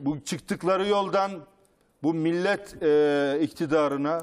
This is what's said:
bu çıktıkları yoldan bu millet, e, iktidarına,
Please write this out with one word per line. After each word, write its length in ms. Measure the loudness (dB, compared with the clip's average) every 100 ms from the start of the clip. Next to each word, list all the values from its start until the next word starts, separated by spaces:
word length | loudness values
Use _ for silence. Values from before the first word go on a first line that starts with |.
bu 200 | -4 -4
çıktıkları 680 | -4 -8 -6 -4 0 2 2
yoldan 420 | 2 2 0 0 -4 -16 _ _ _ _ _
bu 120 | -2
millet, 680 | 0 0 0 0 -2 -4 -4
e, 560 | 2 4 4 2 0 0
iktidarına, 800 | -2 -4 -2 0 0 0 -2 -4